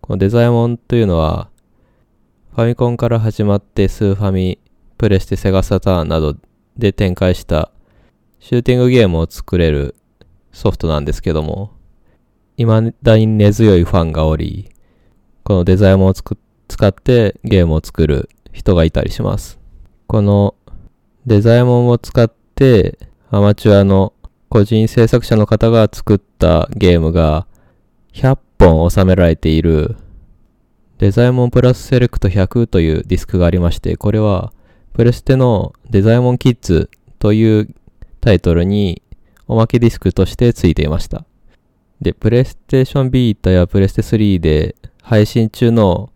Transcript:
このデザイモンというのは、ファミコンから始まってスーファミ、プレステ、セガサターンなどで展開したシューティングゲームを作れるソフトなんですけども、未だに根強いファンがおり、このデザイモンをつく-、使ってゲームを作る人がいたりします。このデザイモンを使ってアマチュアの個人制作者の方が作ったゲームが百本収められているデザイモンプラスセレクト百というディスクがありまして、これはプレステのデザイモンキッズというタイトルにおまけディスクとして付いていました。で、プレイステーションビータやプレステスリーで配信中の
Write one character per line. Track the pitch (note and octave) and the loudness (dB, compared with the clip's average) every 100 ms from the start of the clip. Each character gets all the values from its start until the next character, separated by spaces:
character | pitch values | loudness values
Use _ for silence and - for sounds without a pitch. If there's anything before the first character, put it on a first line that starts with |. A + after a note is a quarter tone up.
こ | - | -8
の | G#2 | -2
デ | F#2+ | 0
ザ | A#2 A#2+ | 2 2
イ | |
モ | A#2+ A#2 | 2 -2
ン | A#2+ | -4
と | _ A#2+ | _ -2
い | |
う | G#2 | 0
の | E2+ | 0
は、 | D#2 E2 - _ _ _ _ _ _ _ _ _ _ - | -2 -4 -10 _ _ _ _ _ _ _ _ _ _ -4
フ | |
ァ | A#2 | -4
ミ | A#2+ | -2
コ | A#2+ | -4
ン | A#2+ | -2
か | A#2+ | -2
ら | A#2 | -2
始 | A2 - | -4 -2
ま | G#2 G2+ | -2 -2
っ | |
て | _ - F#2+ | _ -4 -4
ス | - G2+ | -2 -4
ー | G2 | -2
フ | |
ァ | G2+ | -2
ミ、 | F#2+ F#2 F#2+ _ _ _ - | -2 -4 -6 _ _ _ -4
プ | A2+ | -2
レ | F#2+ | 0
ス | - | -2
テ、 | F#2+ | -6
セ | G2+ | -2
ガ | F#2+ | -2
サ | - G2 | -2 -2
タ | G2 F2+ | -2 -2
ー | |
ン | E2 | -2
な | E2 | -2
ど | D#2 - _ _ _ - | -4 -6 _ _ _ -4
で | G#2+ | -4
展 | - G2 F2+ | -2 -4 -2
開 | F#2 F2+ | -2 -2
し | |
た | - D#2+ - _ _ _ _ _ _ _ | -4 -4 -4 _ _ _ _ _ _ _
シ | - B2 | -6 -4
ュ | |
ー | |
テ | A#2+ | 0
ィ | B2 | 0
ン | |
グ | B2 | 2
ゲ | B2+ G2 | 2 2
ー | |
ム | E2 | 0
を | E2 | -4
作 | - - F#2 | -8 -6 -2
れ | E2 | 0
る | D2 C#2 - _ _ _ _ _ | -2 -6 -12 _ _ _ _ _
ソ | - - | -6 -6
フ | - | -4
ト | E2 | -4
な | D2+ | -4
ん | C#2+ | -4
で | |
す | D2+ | -6
け | - | -4
ど | D#2 | -4
も、 | D#2 E2+ G2+ - _ _ _ _ _ _ _ - | -6 -10 -12 -18 _ _ _ _ _ _ _ -6
未 | A#2 A2 A2+ - | 0 0 -2 -2
だ | A#2+ A2 | 2 2
に | A2 | 2
根 | A2 G#2 | 2 2
強 | G#2 A2 F2+ | 4 4 4
い | |
フ | E2 | 2
ァ | F#2+ E2 | -2 -2
ン | |
が | D#2 D#2 | -2 -2
お | D#2 | -2
り、 | D2+ - - _ _ _ _ _ _ _ | -6 -10 -16 _ _ _ _ _ _ _
こ | - | -4
の | F#2+ | -2
デ | F2+ F#2 | 2 4
ザ | G2 | 4
イ | F#2+ | 4
モ | F#2+ | 2
ン | |
を | |
つ | F#2+ | -2
く-、 | - G#2 _ _ _ | -8 -14 _ _ _
使 | - G#2 | -2 -2
っ | |
て | - - A#2+ G#2 - | -2 0 2 0 -4
ゲ | A#2 G2+ | -2 0
ー | E2+ | 2
ム | D#2 | -2
を | |
作 | - - D#2 | -6 -2 0
る | C#2 - _ - | 0 -6 _ -20
人 | - - F2 | -8 -2 0
が | |
い | E2 | 0
た | - | -2
り | G2+ | -6
し | - | -6
ま | G#2+ F#2+ | -6 -6
す。 | - - - - - _ - | -10 -20 -20 -20 -20 _ -6
こ | A2 | -2
の | G2+ G2+ G2+ _ _ - - _ _ _ B2 | 0 2 0 _ _ -20 -20 _ _ _ 0
デ | G#2 | 2
ザ | A2+ A#2+ | 4 4
イ | |
モ | B2 B2 | 4 2
ン | B2 | 0
を | A#2+ | -2
使 | - - | -2 0
っ | A#2 _ _ - | 0 _ _ 0
て | C3+ A2+ F2+ - - _ _ | 4 4 2 -6 -20 _ _
ア | G2+ | 0
マ | G2+ G2+ | 0 2
チ | A2 | 4
ュ | G2+ | 4
ア | |
の | G2 F#2+ F#2+ _ - _ _ | 4 2 0 _ -20 _ _
個 | A2+ | -2
人 | G2+ A2 A2 | 0 0 0
制 | - A2+ | 0 2
作 | A#2+ | 0
者 | - G#2+ | 0 0
の | G#2 | 0
方 | G#2+ A2+ | 0 2
が | A2+ G#2+ | 2 0
作 | - - G2+ | -2 -2 -2
っ | |
た | _ _ F2 E2 E2+ A2 | _ _ 0 2 -2 0
ゲ | F#2+ E2+ | 2 2
ー | |
ム | D#2+ | 2
が | E2+ D#2 D#2 - _ _ _ _ _ _ | 0 0 -2 -6 _ _ _ _ _ _
百 | - C3 C3+ _ _ | -2 -2 -2 _ _
本 | F#2 D#2+ F2 | 2 4 2
収 | - F#2+ | 2 2
め | F#2 | 2
ら | F2 | 2
れ | D#2+ | 0
て | D#2+ | 0
い | D#2+ | 0
る | E2 D#2 D2 A2 - - - _ _ _ _ _ _ _ | 2 0 -2 -8 -18 -20 -20 _ _ _ _ _ _ _
デ | G2+ | 0
ザ | G2 B2 | 2 2
イ | |
モ | B2+ B2 | 2 0
ン | |
プ | B2+ | 2
ラ | B2 B2+ | 2 0
ス | |
セ | - B2+ | -2 0
レ | B2 | 0
ク | - | -2
ト | G2+ | -2
百 | F#2+ F#2 A#2+ A#2 | 0 -2 -2 0
と | F#2+ | 0
い | E2 D#2 | 0 -2
う | - | -2
デ | F2+ | -6
ィ | |
ス | - | -4
ク | F#2 | 0
が | F2 | 0
あ | |
り | F2+ | 0
ま | F2 | -2
し | - | -2
て、 | - E2+ | -6 -4
こ | G#2 | -4
れ | G#2+ | -2
は | G#2+ F#2 F2+ - _ _ _ | -2 -2 -6 -14 _ _ _
プ | - | 0
レ | A#2 | 0
ス | B2 | 0
テ | - C3 | -2 0
の | B2+ G#2 - _ - | 2 0 -4 _ -2
デ | G2 | 0
ザ | G#2 A#2+ | 2 2
イ | |
モ | B2 | 0
ン | B2 | 0
キ | C3 | 0
ッ | A#2+ | -2
ズ | - D#2+ - _ _ - | -2 -2 -2 _ _ -4
と | G#2 | -2
い | A2 A2 G#2+ | 2 2 2
う | G#2+ - _ _ - - | -2 -12 _ _ -20 -4
タ | A#2+ | 2
イ | F2+ | 2
ト | F2+ E2+ | 2 0
ル | F2+ | 0
に | G#2 G2+ - _ - _ _ - | -2 -2 -6 _ -20 _ _ -4
お | A2+ | -2
ま | A2+ | 0
け | A#2+ | 2
デ | A#2 | 0
ィ | |
ス | - | 0
ク | F#2+ | -4
と | - F#2+ | -2 -4
し | - | 0
て | A#2+ | 0
付 | - F2 | 2 0
い | D#2 | 0
て | |
い | D2 | -2
ま | E2 | -4
し | - | -6
た。 | - - _ _ _ _ _ _ _ | -12 -14 _ _ _ _ _ _ _
で、 | - | -6
プ | - A2+ | -4 -2
レ | A#2+ | 0
イ | B2+ | -2
ス | - | -8
テ | _ C3+ | _ -2
ー | C3 | 0
シ | C#3+ | -2
ョ | |
ン | C3 | -2
ビ | B2+ A#2+ | 0 -2
ー | G2 | -2
タ | F#2+ | 0
や | F#2 F2 | 0 2
プ | G2+ | 0
レ | F#2+ | 0
ス | |
テ | - | -2
ス | - A2+ | -4 -2
リ | G#2+ F#2 | 0 0
ー | |
で | E2 D2+ D#2 - - _ | 0 0 -2 -8 -20 _
配 | - A2 G#2 | -2 0 2
信 | A#2 A2 | 0 -4
中 | - A#2 | -2 0
の | A#2 G2+ F2 G2+ | 2 2 0 -6